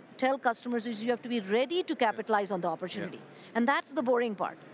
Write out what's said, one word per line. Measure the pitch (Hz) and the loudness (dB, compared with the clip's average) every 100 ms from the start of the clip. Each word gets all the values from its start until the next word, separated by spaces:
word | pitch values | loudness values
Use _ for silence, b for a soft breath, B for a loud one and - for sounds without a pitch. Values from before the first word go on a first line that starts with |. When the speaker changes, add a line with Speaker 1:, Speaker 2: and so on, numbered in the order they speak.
| - - | -8 0
Speaker 1:
tell | 262 269 | 0 2
customers | 254 226 247 240 226 | 0 -2 -2 -4 -2
is | 208 | -4
you | 233 | -2
have | 240 | -2
to | 240 | -2
be | 240 | -2
ready | 190 220 262 349 | 2 2 2 0
to | 349 320 | -2 2
capitalize | 226 220 214 208 196 | 2 2 2 2 2
on | 190 | -2
the | 175 | -2
opportunity. | 160 180 208 196 - | -2 -6 -6 -8 -8
Speaker 2:
Yeah. | - B B 226 | -16 B B 2
Speaker 1:
And | 240 | 2
that's | 302 - | 2 0
the | 285 | -2
boring | 247 240 240 190 | 2 2 2 0
part. | 135 - - | -4 -4 -10